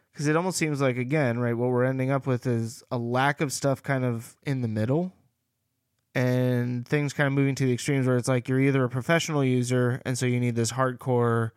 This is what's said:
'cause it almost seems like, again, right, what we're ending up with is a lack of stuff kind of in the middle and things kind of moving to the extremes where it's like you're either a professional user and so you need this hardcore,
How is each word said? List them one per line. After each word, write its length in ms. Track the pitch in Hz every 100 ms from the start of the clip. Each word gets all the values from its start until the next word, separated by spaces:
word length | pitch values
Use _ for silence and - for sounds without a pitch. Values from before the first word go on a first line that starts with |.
| _
'cause 140 | - 147
it 100 | 156
almost 200 | 185 170
seems 220 | 160 139
like, 160 | 135 123
again, 440 | 123 156 131 117
right, 140 | 120
what 160 | 117 123
we're 140 | 123
ending 260 | 127 131 131
up 140 | 139 135
with 220 | 123 131
is 340 | 117 113 - -
a 80 | 127
lack 440 | 120 123 139 143
of 100 | 147
stuff 320 | - 139 135
kind 220 | - 135 127
of 320 | 117 117 -
in 180 | - 135
the 80 | 120
middle 440 | 107 110 147 185 - _ _ _ _ _ _ _ _ _ 131
and 720 | 127 127 127 123 123 123 123
things 240 | 147 143
kind 160 | - 143
of 60 |
moving 220 | 139 139 131
to 100 | 131
the 80 |
extremes 320 | 123 - 139 127
where 100 | 123
it's 100 | 117
like 200 | 127 120
you're 120 | 131
either 240 | 139 135
a 60 | 123
professional 540 | 127 120 165 165 147
user 580 | 131 127 123 127 123 123 -
and 120 | 123
so 80 | 127
you 140 | 123
need 160 | 120 117
this 160 | 117
hardcore, 800 | 123 131 123 135 123 120 117 113